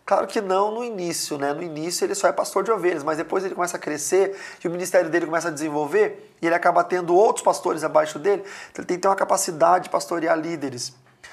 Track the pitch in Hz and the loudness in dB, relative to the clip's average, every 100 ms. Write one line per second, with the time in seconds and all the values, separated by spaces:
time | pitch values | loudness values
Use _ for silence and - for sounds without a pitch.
0 | - 196 208 240 190 190 208 220 247 202 | 0 0 0 -2 0 0 0 -2 -8 -6
1 | 175 160 - 147 143 151 175 151 165 175 | -6 -6 -6 -4 -4 -4 -8 -8 -6 -4
2 | 202 196 185 190 - 196 190 214 175 165 | -2 0 0 0 -2 -2 0 0 0 -2
3 | 147 156 165 190 190 - 175 - - 147 | -2 -4 -4 -4 -4 -4 -4 -4 -6 -6
4 | - 190 196 - - - 170 175 180 185 | 0 2 2 -2 -14 -8 -6 -6 0 2
5 | 165 170 160 170 170 143 156 147 143 202 | 2 0 0 -2 -4 -4 -4 -4 0 2
6 | 208 - - _ 165 175 175 170 170 180 | 2 -2 -16 _ 0 2 6 6 4 0
7 | 170 175 233 - 196 175 180 165 151 151 | 4 6 6 4 2 2 0 -2 2 2
8 | 156 151 180 190 - - - - 180 180 | 2 0 0 0 -2 -16 -16 -10 -6 0
9 | 196 190 - 185 - 156 170 180 - - | 2 2 2 0 0 2 4 4 2 -4
10 | - 170 160 160 160 165 135 123 - - | -2 -2 0 0 -2 -6 -8 -8 -12 -14
11 | _ _ - | _ _ -20